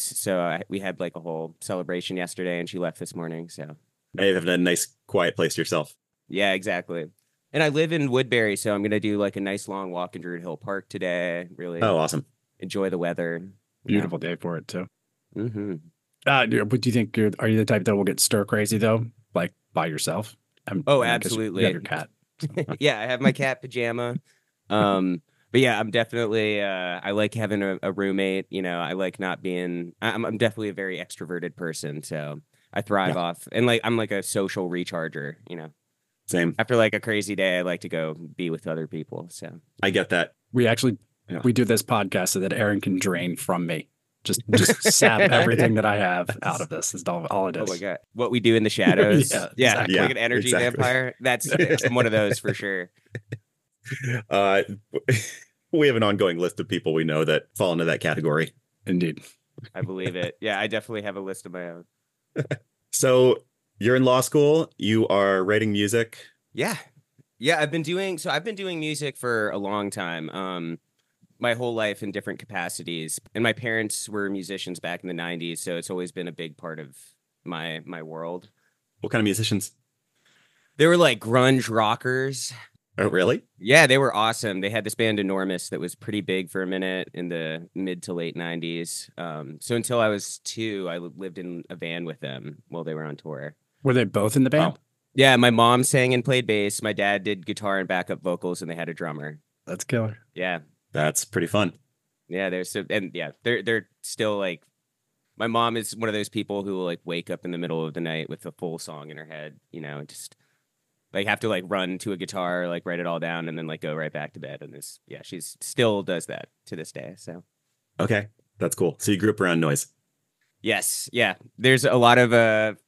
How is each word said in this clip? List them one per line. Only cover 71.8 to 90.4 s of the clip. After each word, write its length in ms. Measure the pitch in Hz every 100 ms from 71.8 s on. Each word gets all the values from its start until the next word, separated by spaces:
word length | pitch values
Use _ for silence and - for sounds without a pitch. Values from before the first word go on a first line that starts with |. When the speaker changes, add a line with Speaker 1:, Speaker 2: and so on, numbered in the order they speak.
| 107 101
Speaker 1:
in 80 | 104
different 260 | 98 101 95
capacities. 840 | - 98 87 - 85 85 80 - -
And 80 | -
my 80 | 117
parents 560 | 110 117 113 107 - -
were 220 | 104 101
musicians 500 | 98 90 95 - 85
back 220 | 85 87
in 40 | 92
the 60 |
nineties, 460 | 85 85 85 85 82
so 160 | - 85
it's 140 | 85
always 200 | 90 90
been 160 | 90 85
a 60 |
big 240 | 78 82 73
part 220 | 87 78
of 160 | 71 67 - _ _ _
my, 380 | - 82 82 80
my 180 | 76 85
world. 460 | 78 80 82 90 - _ _ _ _ _
Speaker 2:
What 100 | -
kind 80 | 117
of 40 |
musicians? 480 | 107 98 110 101 - - _ _ _ _ _ _ _ _ _ -
Speaker 1:
They 80 | 156
were, 100 | 175
like, 240 | 160 113
grunge 480 | 107 123 127 135 113
rockers. 840 | 110 107 117 123 127 135 131 - 120 - _ _ -
Speaker 2:
Oh, 100 | 98
really? 340 | 90 92 131 - _
Speaker 1:
Yeah, 280 | 95 147 147
they 120 | 135
were 160 | 135 -
awesome. 460 | 110 113 110 95
They 80 | 98
had 140 | 113
this 100 | 104
band 260 | - 113 104
Enormous 480 | 98 95 95 90 -
that 120 | 76
was 140 | 87
pretty 280 | - - 104
big 260 | 90 92 92
for 140 | 95
a 40 | 92
minute 440 | 95 95 92 -
in 160 | - 87
the 400 | 85 80 80 85
mid 280 | - 95 90
to 100 | -
late 220 | 87 85 82
nineties. 760 | 85 85 82 85 85 - - -
Um, 400 | 85 78 69 76
so 160 | - 120
until 240 | 110 120
I 80 | 110
was 300 | 104 - -